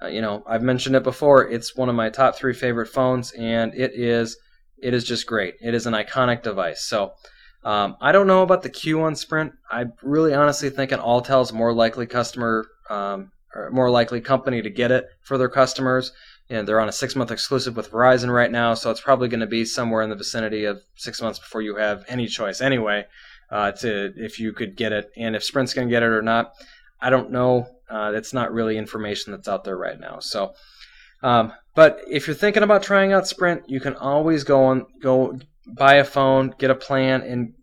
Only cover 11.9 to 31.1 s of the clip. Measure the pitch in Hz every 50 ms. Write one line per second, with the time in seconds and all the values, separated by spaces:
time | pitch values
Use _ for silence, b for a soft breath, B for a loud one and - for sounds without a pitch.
11.9 | 117 127 120 117 - 123 117 - - 123 120 113 110 110 110 - _ _ _ -
12.9 | 107 101 101 101 101 98 98 98 _ _ _ _ - - 104 - 127 131 127 123
13.9 | 123 120 117 - 123 117 113 - 135 123 - 135 123 117 104 107 95 123 120 120
14.9 | 127 123 - - _ _ _ - 135 131 127 123 - 135 131 127 - - 131 127
15.9 | 127 127 127 - b b b b b b b _ 123 110 104 98 107 110 110 104
16.9 | - - 139 127 - 135 123 117 113 104 - - 139 127 127 127 113 117 107 -
17.9 | - 113 123 127 127 123 123 123 123 123 120 - 120 120 120 117 113 110 - 117
18.9 | 110 - - - 135 127 127 117 120 113 113 101 113 113 113 110 - - 120 117
19.9 | 113 110 110 110 107 98 98 - - 117 110 107 107 104 107 104 101 98 - _
20.9 | _ - - 123 113 - 120 110 101 - - - - 113 110 104 101 104 107 104
21.9 | 101 98 98 - 127 123 117 107 - - 110 98 92 - 127 139 135 120 110 104
22.9 | 104 104 101 b b b b b b b b b - 104 104 101 101 - - 117
23.9 | 104 101 101 98 - - 110 104 - - 113 110 104 - 120 98 98 98 113 107
24.9 | 107 104 98 - _ - 117 113 110 104 - - - 143 127 120 - 131 123 120
25.9 | 120 117 117 113 113 107 107 113 113 117 120 - b b b b b b b b
26.9 | b _ 127 127 131 127 110 - 127 123 127 127 127 123 120 - - _ _ -
27.9 | 113 110 107 107 104 110 110 - - 127 120 - 104 117 113 110 110 110 107 107
28.9 | - 110 107 104 101 98 - 107 101 95 - 107 98 92 - 101 95 90 92 -
29.9 | - - 85 85 - - - - - 107 98 95 b b b b b b b b
30.9 | b b b b